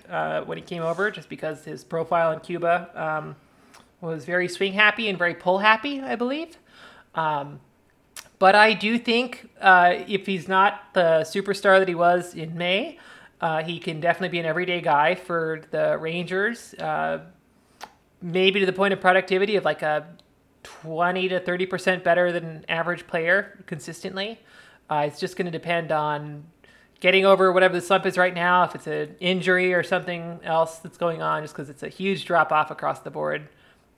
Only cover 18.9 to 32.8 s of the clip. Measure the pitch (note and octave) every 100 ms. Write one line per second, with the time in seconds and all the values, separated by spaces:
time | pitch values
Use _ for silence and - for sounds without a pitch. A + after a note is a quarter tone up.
18.9 | F#3+ F#3 F#3 F#3 F#3+ G3+ F#3+ D#3 D3+ D#3
19.9 | D3+ E3 - _ _ _ _ - - D#3+
20.9 | D#3+ F3 F#3 F#3 F#3 F3+ F3 F#3 F3+ F#3
21.9 | F3+ F3+ E3+ F3+ E3+ E3 D#3 - E3 E3+
22.9 | F3 - F3 E3 F#3+ G3 - - D#3+ -
23.9 | D#3+ F#3 F#3+ G#3 A3+ _ - - _ -
24.9 | D3+ D3 - F3 - F3 D#3+ E3+ E3+ D#3+
25.9 | D#3 D3+ D3 D3 D3 D3+ _ _ _ _
26.9 | _ F3+ F#3+ G3 F#3 F#3+ F3+ F#3 F3 F3
27.9 | F#3+ F#3+ F3+ F3+ E3+ F3 F3+ E3+ E3 D#3+
28.9 | D3+ D3+ - F3+ F#3 F3+ F3+ F#3 F3 E3+
29.9 | F3+ F3+ E3+ E3+ E3+ E3+ D#3+ D#3+ - -
30.9 | - E3+ D#3+ D#3 D#3 D3+ - C#3+ C#3 -
31.9 | - G3 F#3 - E3+ D3+ D#3 D3 D#3